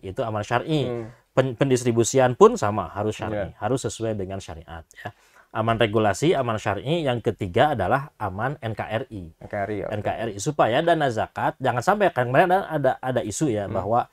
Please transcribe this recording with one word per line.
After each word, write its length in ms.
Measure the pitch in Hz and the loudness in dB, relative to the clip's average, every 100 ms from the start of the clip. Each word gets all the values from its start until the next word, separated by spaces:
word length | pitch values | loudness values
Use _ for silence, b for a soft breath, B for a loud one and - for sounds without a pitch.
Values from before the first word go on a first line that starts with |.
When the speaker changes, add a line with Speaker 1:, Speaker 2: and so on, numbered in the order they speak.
Speaker 1:
itu 180 | 95 92 | -10 -6
amal 240 | 113 107 | -4 -4
syar'i. 400 | 104 120 - 156 | -2 -2 0 -2
Speaker 2:
Hmm. 240 | 123 120 113 - _ | -2 -6 -10 -16 _
Speaker 1:
Pen-, 240 | - 131 113 | 0 0 0
pendistribusian 800 | 139 123 120 117 113 131 127 123 | 2 4 4 2 4 4 4 8
pun 240 | 214 247 | 6 6
sama, 320 | 104 107 82 | 0 -2 -4
harus 240 | 98 107 - | -4 -4 -4
syar'i, 320 | 92 104 92 | -4 -4 -6
Speaker 2:
Iya. 80 | - | -6
Speaker 1:
harus 240 | 107 127 | -4 -2
sesuai 320 | 113 - 110 | -4 -6 -4
dengan 240 | 107 92 95 | -4 -6 -8
syariat 480 | - 76 71 85 - | -10 -14 -14 -16 -18
ya. 140 | - 120 - _ _ _ | -16 -16 -16 _ _ _
Aman 260 | 113 113 113 | -2 0 2
regulasi, 560 | 113 110 104 95 156 | 2 4 2 2 2
aman 240 | 147 120 107 | 2 0 -2
syar'i, 480 | 107 98 123 170 | -2 -2 -2 -2
yang 160 | 139 120 | 0 -2
ketiga 520 | 117 98 98 110 151 | -2 -4 0 2 2
adalah 360 | 120 90 135 147 - | 2 0 0 -2 -8
aman 400 | 104 95 127 147 | -8 -4 -6 -6
N 140 | 113 | -8
K 80 | 104 | -8
R 220 | 98 113 135 | -6 -6 -6
I. 260 | 107 82 | -12 -14
Speaker 2:
N 140 | - - | -16 -8
K 60 | 104 | -6
R 120 | 98 | -4
I, 80 | 104 | -4
oke. 100 | - | -4
Speaker 1:
N 80 | 107 | -4
K 80 | 101 | -4
R 180 | 85 117 | -4 -6
I 80 | 101 | -6
supaya 420 | 151 147 123 127 | -2 2 2 2
dana 280 | 170 160 139 | 2 2 2
zakat, 480 | 110 92 - 139 - | -2 -4 -2 -4 -2
jangan 240 | 123 120 | -2 0
sampai 260 | 180 208 190 | 2 2 2
kan 160 | - 123 | 0 2
kemarin 220 | 135 180 | 4 4
ada, 100 | 190 - | 2 0
ada, 260 | 156 131 - | 0 0 0
ada 220 | 127 120 | -2 -2
isu 260 | 101 - 151 | -2 -2 0
ya 160 | 104 | 0
Speaker 2:
Hmm. 80 | 98 | -2
Speaker 1:
bahwa 260 | 98 95 117 - | -4 0 0 -2